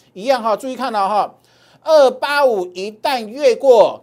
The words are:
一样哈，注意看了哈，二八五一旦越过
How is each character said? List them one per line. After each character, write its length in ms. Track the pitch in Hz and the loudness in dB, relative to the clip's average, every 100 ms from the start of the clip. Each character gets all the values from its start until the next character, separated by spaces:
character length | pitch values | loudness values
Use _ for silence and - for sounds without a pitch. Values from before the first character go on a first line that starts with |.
| _ | _
一 120 | - | -8
样 180 | 233 254 | -2 -2
哈， 140 | 226 214 | -2 -4
注 100 | 269 | -6
意 80 | |
看 180 | 254 254 | -8 -6
了 160 | 214 196 | -4 -2
哈， 260 | 208 165 _ _ _ _ _ | -2 -2 _ _ _ _ _
二 260 | 302 311 262 | 0 4 4
八 340 | 254 285 285 277 | 2 -4 0 0
五 180 | 208 180 | 0 -6
一 220 | 185 202 | -10 -12
旦 360 | 214 302 262 214 | -8 -6 -6 -8
越 300 | 254 285 247 | -2 0 2
过 440 | 269 233 160 110 | 4 4 4 0